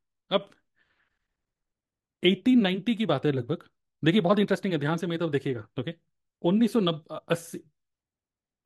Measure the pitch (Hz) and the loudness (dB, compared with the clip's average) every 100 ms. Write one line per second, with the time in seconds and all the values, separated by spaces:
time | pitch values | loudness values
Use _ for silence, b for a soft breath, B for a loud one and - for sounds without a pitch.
0 | _ _ - 196 - _ _ _ _ _ | _ _ -4 -4 -4 _ _ _ _ _
1 | _ _ _ _ _ _ _ _ _ _ | _ _ _ _ _ _ _ _ _ _
2 | _ _ 180 190 254 254 190 190 - 214 | _ _ 2 2 4 4 4 0 -2 -2
3 | 202 135 147 131 113 156 - _ _ _ | 0 0 0 -2 -4 -8 -12 _ _ _
4 | 151 202 175 208 196 190 196 160 143 165 | 2 2 4 2 2 -2 -2 -2 -2 -4
5 | 180 165 165 139 143 117 107 - 120 - | -4 -4 -2 -2 -4 -8 -8 -10 -10 -12
6 | _ _ _ _ 170 208 226 233 175 156 | _ _ _ _ 0 2 2 2 0 -2
7 | - 156 - 175 - - - _ _ _ | -8 -10 -4 -6 -6 -16 -18 _ _ _
8 | _ _ _ _ _ _ | _ _ _ _ _ _